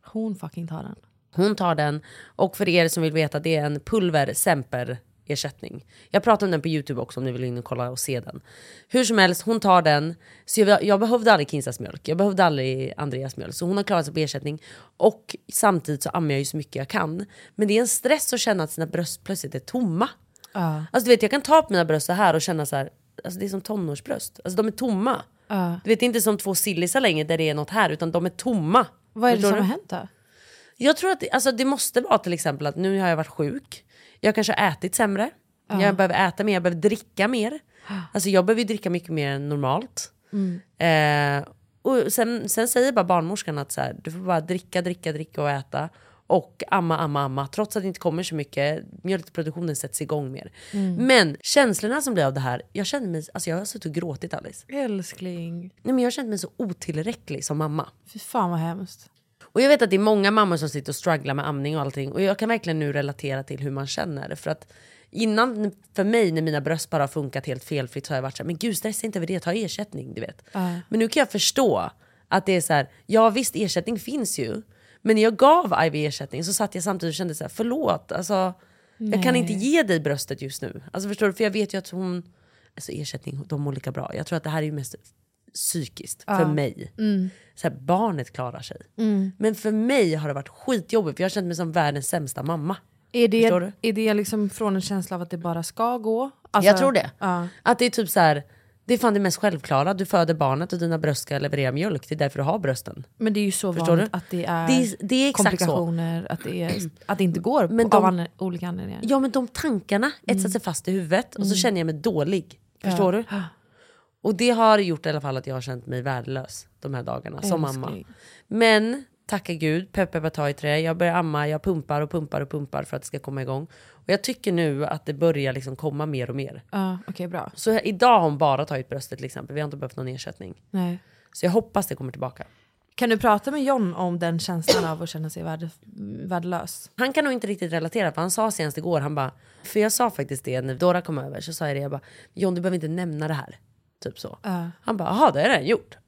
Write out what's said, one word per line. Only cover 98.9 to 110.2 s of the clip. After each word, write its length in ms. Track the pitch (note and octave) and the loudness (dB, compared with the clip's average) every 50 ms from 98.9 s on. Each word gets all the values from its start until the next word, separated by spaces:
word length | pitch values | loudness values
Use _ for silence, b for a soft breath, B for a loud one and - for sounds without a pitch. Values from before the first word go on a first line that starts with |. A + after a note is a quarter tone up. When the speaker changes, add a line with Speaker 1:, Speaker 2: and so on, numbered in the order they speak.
| B3 | 2
Speaker 2:
är 40 | |
fan 160 | A#3 - A#3 G#3 | 4 4 4 4
det 60 | G3+ | 4
mest 180 | G3+ F#3 - | 2 2 0
självklara. 560 | - - G#3 F3 D3 - - D3+ C3+ C#3+ F3+ G3 | 2 0 0 0 0 -2 0 2 2 4 2 0
Du 120 | F#3 F#3+ | -2 -2
föder 280 | - - F3+ E3+ D#3+ E3 | 0 2 2 4 4 2
barnet 400 | D#3 D3+ C3+ C3+ C#3+ F3 - - | 2 2 2 2 0 -2 -4 -4
och 60 | F3 | -2
dina 180 | E3+ E3 E3 | 0 0 0
bröst 240 | D#3+ D#3+ D#3+ C#3+ - | 0 0 0 0 -2
ska 180 | - - D3 C#3 | -4 -4 -4 -4
leverera 320 | C#3 C#3 C#3+ C#3+ C3+ C3 | -2 -2 -2 0 0 0
mjölk. 380 | B2+ C#3+ F3 G#3+ E3 C3+ - - | 0 -2 -2 -2 -2 -4 -6 -6
Det 60 | D#3 | -2
är 40 | D#3 | -2
därför 200 | D3 C#3 - - | -2 -2 0 -2
du 40 | C#3 | -2
har 160 | D3 F3 A3+ | 0 0 0
brösten. 440 | F3+ C3+ C3 - - - - - C3 _ _ | 0 -2 -2 -2 -6 -12 -14 -14 -16 _ _
Speaker 1:
Men 160 | _ A3 A3 G3+ | _ -2 0 0
det 60 | G#3 | 2
är 60 | G#3 | 0
ju 60 | G3 | 0
så 220 | F#3 - - F#3+ F3 | -2 -2 -4 -2 -2
Speaker 2:
Förstår 140 | E3 E3 | 0 2
Speaker 1:
vanligt 240 | E3+ E3+ E3 G#3 A3 | 4 4 4 2 0
Speaker 2:
du? 60 | - | -4
Speaker 1:
att 120 | F3+ - - | -8 -6 -6
det 160 | F#3 F3+ E3+ | -6 -4 -2
är 220 | - E3+ E3 E3 | -2 -2 0 2
Speaker 2:
Det 60 | E3+ C4 | 2 4
är, 220 | B3+ B3+ G#3+ F#3+ - | 4 2 0 -4 -8
det 160 | - F#3 B3+ | -4 0 2
är 140 | B3+ C4+ C#4+ | 2 2 2
exakt 140 | C4+ - G3+ | 2 4 2
så. 60 | G3 G3 F3 F#3 | 2 2 2 0
Speaker 1:
komplikationer, 640 | E3 D3 F3+ E3+ E3 E3+ E3 E3 E3 E3 E3 F3+ - | 0 2 0 0 0 -2 -2 -2 -2 -2 -4 -4 -6
att 120 | - E3 - | -8 -8 -6
det 180 | - F3+ F3 E3+ | -8 -6 -4 -2
är, 260 | E3+ F3 G3 F3+ D#3+ - _ - | -2 -2 -4 -4 -8 -10 _ -6
att 120 | - G3 | -6 0
det 60 | F#3 F#3+ | 2 2
inte 160 | F3 E3 F3 | 2 2 0
går 280 | E3+ A3 C4+ D4 G3+ | 0 2 2 4 2
Speaker 2:
Men 180 | - A3+ A3+ A3+ | 4 4 2 4
Speaker 1:
av 60 | G#3+ | 6
Speaker 2:
de 140 | - G3+ F#3+ | 6 6 6
Speaker 1:
anle-, 220 | F#3 F3+ F3 E3+ - _ | 6 2 2 -4 -6 _
olika 300 | - F#3 F#3 F3 E3 F3+ | -6 -6 -6 -4 -6 -6
anledningar. 340 | F3 F3 F#3 F#3 F#3+ - - - | -6 -6 -8 -8 -10 -10 -6 0
Speaker 2:
Ja, 160 | A3+ C#4 C4+ | 2 2 2
men 120 | C4 C4 | 2 2
de 160 | G#3 C4+ B3 | 0 0 -2
tankarna 640 | A#3 _ - - D#4 A#3 G3 - - G3+ G3+ A#3+ D4 D4 - | -2 _ -4 -2 0 -2 -2 0 0 0 0 0 0 -2 -6